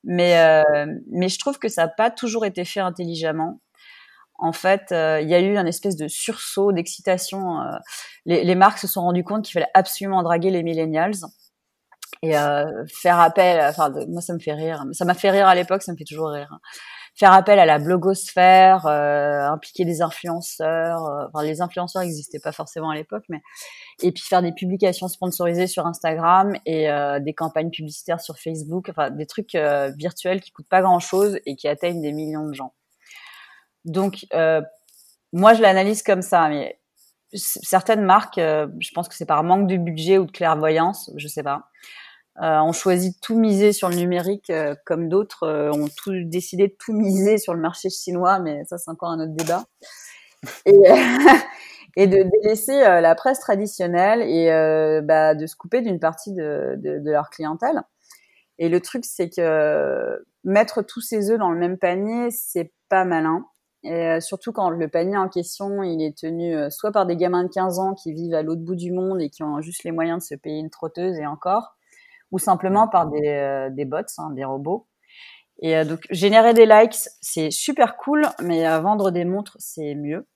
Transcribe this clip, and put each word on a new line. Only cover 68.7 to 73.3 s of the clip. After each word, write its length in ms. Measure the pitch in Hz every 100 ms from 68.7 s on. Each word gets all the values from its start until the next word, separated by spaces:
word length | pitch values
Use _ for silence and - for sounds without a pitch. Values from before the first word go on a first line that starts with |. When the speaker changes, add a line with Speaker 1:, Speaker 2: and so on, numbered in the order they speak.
| 185
Speaker 1:
du 140 | 175
monde 280 | 180 185 190
et 100 | 151
qui 140 | -
ont 160 | 151 147
juste 240 | 156 175
les 80 | 170
moyens 300 | 165 165 170
de 40 | -
se 80 |
payer 240 | 143 160 151
une 120 | 156
trotteuse 480 | - 160 165 180 170
et 80 | 151
encore, 500 | 151 180 202 233 _ _ _ _ _ _
ou 80 | 185
simplement 480 | 214 180 190 196 220
Speaker 2:
Mm. 40 |
Speaker 1:
par 160 | 185 156
des, 180 | 147
euh, 420 | 147